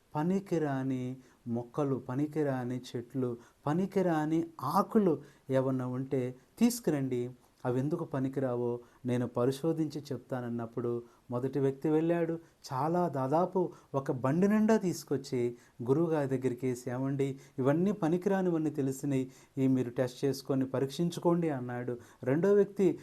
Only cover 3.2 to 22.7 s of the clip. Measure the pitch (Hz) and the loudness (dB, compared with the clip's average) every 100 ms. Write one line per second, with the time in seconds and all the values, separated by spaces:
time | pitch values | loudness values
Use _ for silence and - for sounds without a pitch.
3.2 | 123 117 - _ 143 160 190 196 180 156 | -2 -4 -12 _ -2 0 0 0 2 2
4.2 | 151 160 165 - 131 175 196 226 190 139 | 2 0 -2 -6 0 0 2 4 4 2
5.2 | - - - 131 131 131 127 127 135 135 | -4 -16 -2 0 2 0 -2 -4 -2 -2
6.2 | 123 127 _ - 233 240 - 147 131 123 | -2 -6 _ 2 2 2 0 0 0 -2
7.2 | 123 127 _ _ 127 127 143 175 160 135 | -4 -8 _ _ -2 0 0 -2 -4 -4
8.2 | 135 135 131 123 120 120 - _ 123 123 | -2 -2 -2 0 -2 -2 -8 _ -2 0
9.2 | 123 123 123 135 165 156 151 156 139 120 | 0 2 0 2 0 0 -2 -4 -8 -10
10.2 | - 131 123 117 117 - 120 120 117 - | -6 -6 -4 -6 -6 -4 -2 -2 -6 -16
11.2 | - 123 131 143 135 135 160 156 165 170 | -8 -4 -2 0 0 0 2 2 2 2
12.2 | 165 165 - _ - 131 151 175 175 135 | 0 -4 -10 _ -8 -4 0 0 0 0
13.2 | 131 156 180 185 175 - - 139 139 131 | 2 2 2 0 -2 -4 -6 -2 -2 0
14.2 | 131 160 202 214 214 220 185 151 - 135 | 2 4 4 4 4 4 2 -2 -2 -4
15.2 | - 127 120 120 - - 120 143 170 156 | -2 -2 -2 -4 -14 -6 0 2 2 0
16.2 | 139 135 131 127 131 123 127 123 135 139 | 0 0 -2 -2 -2 -4 -4 -4 -2 0
17.2 | 139 135 - - 131 156 190 202 156 175 | -2 -4 -10 0 2 4 2 0 0 2
18.2 | 196 190 180 165 156 147 135 135 143 135 | 2 2 2 0 0 0 -2 -2 -2 -2
19.2 | 131 - - - 131 131 120 120 127 - | -2 -8 -10 0 2 2 0 -2 -2 -2
20.2 | 139 135 - 135 131 127 135 - 175 170 | -2 -2 -2 -2 0 -2 -2 -2 -2 0
21.2 | 175 175 165 135 123 123 123 123 - - | 2 2 0 -2 -6 -6 -6 -8 -12 -6
22.2 | 127 147 190 202 196 | 0 2 6 4 4